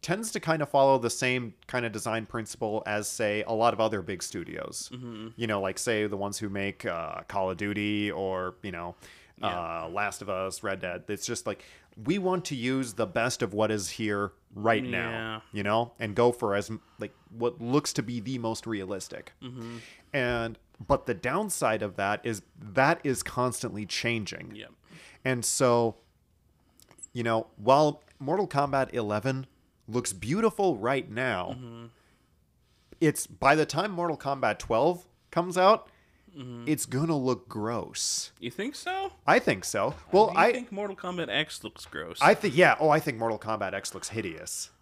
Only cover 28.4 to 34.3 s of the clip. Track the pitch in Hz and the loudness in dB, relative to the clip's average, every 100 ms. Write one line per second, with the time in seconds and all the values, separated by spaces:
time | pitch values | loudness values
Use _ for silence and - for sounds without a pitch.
28.4 | 202 143 139 135 131 120 107 104 120 135 | 0 0 2 0 0 0 0 0 0 -4
29.4 | 127 _ _ _ - 120 123 95 104 180 | -6 _ _ _ -4 -4 -4 -6 -2 2
30.4 | 226 - 196 123 113 135 - 107 127 98 | 2 2 0 2 0 0 -2 -4 -2 -2
31.4 | 90 127 123 117 117 _ _ _ _ _ | -4 -8 -12 -14 -16 _ _ _ _ _
32.4 | _ _ _ _ _ - 160 143 - - | _ _ _ _ _ 0 2 2 -6 2
33.4 | 131 156 151 147 208 175 175 147 139 | 4 6 4 0 -2 -2 -4 -2 -4